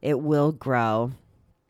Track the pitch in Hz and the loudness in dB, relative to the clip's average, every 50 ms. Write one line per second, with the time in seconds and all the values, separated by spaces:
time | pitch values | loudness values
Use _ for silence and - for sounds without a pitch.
0 | - 143 151 127 151 151 151 147 143 156 160 - - 135 131 123 117 110 110 110 | -4 -2 -2 -2 0 0 2 2 2 2 0 -2 -2 -2 0 0 2 2 0 0
1 | 117 123 135 - _ _ _ _ _ _ _ _ _ | -2 -2 -6 -10 _ _ _ _ _ _ _ _ _